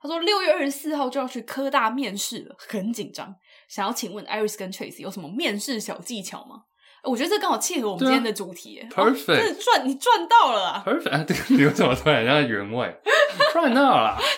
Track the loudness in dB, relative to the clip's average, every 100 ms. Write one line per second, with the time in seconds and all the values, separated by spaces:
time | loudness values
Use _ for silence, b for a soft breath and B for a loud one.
0 | -6 -4 0 0 2 2 0 -4 -6 -4
1 | -2 -4 -6 -8 -10 -6 -2 0 0 -2
2 | -6 -6 -8 -8 -12 -20 -10 -6 -4 -6
3 | -8 -10 -14 -14 b b b -6 -4 -4
4 | -8 -10 -8 -4 -4 -6 -10 -10 -12 -12
5 | -12 -12 -12 -4 -4 -4 -4 -6 -6 -12
6 | -10 -12 -12 -16 -18 -20 _ _ b b
7 | -4 -2 0 0 0 -2 -2 -4 -4 0
8 | 2 2 0 -6 -8 -12 -18 -20 -12 0
9 | 2 2 2 2 2 -2 2 2 2 -2
10 | 2 2 6 6 6 2 -2 -4 -2 -2
11 | 0 -2 0 -4 4 6 6 4 2 2
12 | 2 2 4 2 2 -2 -4 -4 -4 -6
13 | 2 4 4 4 2 4 2 4 6 6
14 | 4 2 -2